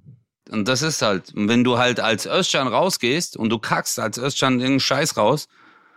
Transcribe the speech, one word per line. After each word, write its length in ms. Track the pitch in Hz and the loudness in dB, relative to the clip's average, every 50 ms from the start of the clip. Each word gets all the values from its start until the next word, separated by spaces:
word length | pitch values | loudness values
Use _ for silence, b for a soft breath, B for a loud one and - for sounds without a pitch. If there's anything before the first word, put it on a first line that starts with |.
| _ - - - _ _ _ _ _ - | _ -20 -20 -20 _ _ _ _ _ -6
Und 180 | - 110 98 | -4 -2 0
das 140 | 120 131 123 156 | 0 0 0 0
ist 180 | 160 147 - | -2 -2 0
halt, 320 | 127 107 98 87 - - - | 0 0 0 0 -4 -8 -4
und 140 | - 104 | -2 0
wenn 160 | 104 120 120 120 | 2 4 4 4
du 140 | 120 120 | 2 2
halt 220 | 117 123 123 117 - | 2 2 2 2 0
als 260 | - 113 113 98 - | 0 0 0 0 -2
Özcan 400 | - 147 185 180 - - 151 135 | -2 -2 0 0 0 0 0 0
rausgehst 720 | 123 104 131 175 190 - - - 120 139 175 170 - - | 0 0 0 0 0 0 0 0 0 0 0 -2 -6 -6
und 120 | - 113 110 | -4 -2 -2
du 80 | 117 113 | -2 -2
kackst 400 | - - - 170 - - - 120 | -2 -2 -2 -2 -2 -4 -4 -4
als 180 | 113 107 101 | -4 -4 -4
Özcan 360 | 120 123 143 - - 143 131 131 | -4 -4 -4 -2 0 0 2 2
irgendeinen 260 | 123 127 131 139 131 | 2 0 0 0 0
Scheiß 380 | - - 131 139 143 - - | 0 0 0 0 0 0 0
raus, 300 | 117 107 110 143 151 - b b b b b b b b b b | 2 2 2 2 2 -2 b b b b b b b b b b